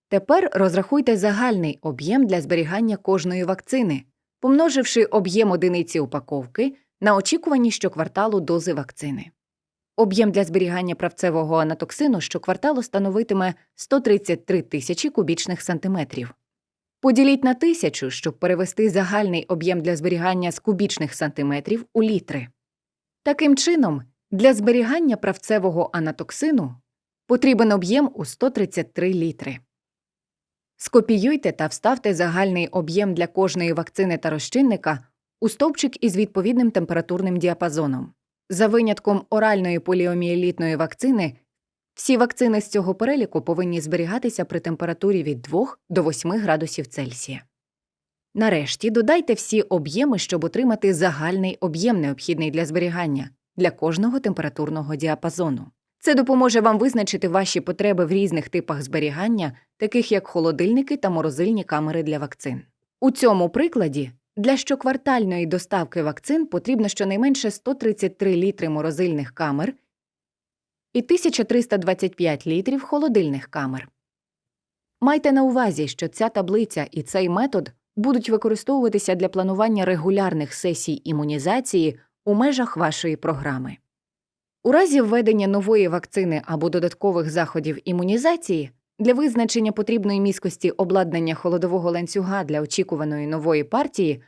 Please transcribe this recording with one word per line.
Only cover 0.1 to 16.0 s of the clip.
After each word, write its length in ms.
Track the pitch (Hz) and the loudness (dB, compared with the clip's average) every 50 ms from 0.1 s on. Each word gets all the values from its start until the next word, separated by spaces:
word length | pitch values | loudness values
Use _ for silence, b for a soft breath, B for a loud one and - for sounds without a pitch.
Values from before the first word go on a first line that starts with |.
| 202 196 196 - 294 370 381 320 - | -2 0 2 4 4 4 4 2 2
розрахуйте 640 | 190 196 185 165 196 185 - 277 294 247 247 226 190 | 2 2 2 2 0 0 2 0 2 4 4 2 4
загальний 640 | 185 214 202 208 247 254 226 185 165 151 - - | 2 2 2 2 0 0 0 0 0 -2 -4 -6
об'єм 460 | - 156 139 123 139 165 220 277 269 202 | -8 -8 -8 -6 -4 0 2 2 2 2
для 140 | 185 175 | 2 0
зберігання 560 | 143 - 175 170 165 147 180 208 233 220 214 - | 0 0 0 0 0 0 -2 -2 0 0 -2 -2
кожної 460 | - - 190 185 151 180 180 185 180 | 0 0 0 0 0 -2 -2 -2 -2
вакцини, 600 | 175 190 185 - - 262 262 240 180 143 131 - _ _ _ _ _ _ _ | -2 -4 -4 -4 -2 -2 0 0 0 0 -2 -6 _ _ _ _ _ _ _
помноживши 640 | - 262 269 294 330 330 269 277 240 - - 233 208 | 2 2 4 4 4 4 2 0 0 2 2 2 2
об'єм 460 | - - 214 180 185 175 220 220 202 | 4 2 0 0 2 2 2 2 4
одиниці 480 | 180 170 175 180 180 175 170 - - 165 | 2 2 2 2 2 0 -2 -2 -2 -2
упаковки 760 | 143 123 135 143 139 - 151 139 127 123 - - 240 277 269 B B B _ _ | -2 -2 -4 -8 -6 -6 -6 -6 -6 -6 -4 -2 -2 -2 -4 B B B _ _
на 140 | 196 208 208 | 2 2 2
очікувані 560 | 196 196 - 330 330 330 330 285 262 240 233 | 2 2 0 -2 -2 0 0 2 2 2 2
щокварталу 680 | - - - 185 - 156 160 - - 190 208 220 208 196 | 0 0 -2 -4 -2 -4 -6 -4 -2 -2 0 0 0 0
дози 340 | 160 143 170 170 151 180 160 | 0 0 -2 0 0 -2 -4
вакцини. 520 | 147 135 135 - - 151 143 135 - - - - _ _ _ _ _ _ _ _ _ _ _ _ | -4 -6 -8 -10 -10 -8 -6 -8 -8 -10 -14 -20 _ _ _ _ _ _ _ _ _ _ _ _
Об'єм 360 | - 226 196 190 208 226 208 | 2 2 4 4 4 2 4
для 120 | 170 202 196 | 2 2 0
зберігання 520 | 165 160 190 185 175 175 185 185 175 165 | 2 2 0 0 0 0 -2 -4 -4 -4
правцевого 600 | - - 175 - - - 180 156 160 160 156 165 | -4 -4 -6 -4 -2 -2 0 0 0 0 0 2
анатоксину 640 | 160 160 156 160 - 165 - - - 294 294 233 180 | 2 2 0 -2 -4 -6 -8 -4 0 2 2 2 0
щокварталу 640 | - - - 208 - - - - - 294 302 254 240 | -2 -4 -6 -6 -4 -4 -4 0 0 0 0 0 -2
становитиме 680 | - - 196 196 196 185 214 233 - 196 190 185 180 170 b b b b | -2 -2 -2 -2 0 0 -2 -2 0 0 0 0 -2 -4 b b b b
сто 240 | - - - 269 277 | -16 -2 0 0 2
тридцять 460 | 262 233 202 196 202 - 170 - - | 4 4 2 2 2 0 -4 -4 -2
три 160 | - 185 180 | -2 -2 -2
тисячі 480 | - - - 147 139 - 208 - - 302 | -2 -4 -6 -6 -4 -4 -4 -4 -4 -2
кубічних 520 | 294 - 185 139 170 165 - - 180 165 | 0 0 0 0 -2 -2 -2 -4 -6 -4
сантиметрів. 720 | - - 175 151 - 190 190 175 | -4 -4 -4 -2 -2 -2 -2 -2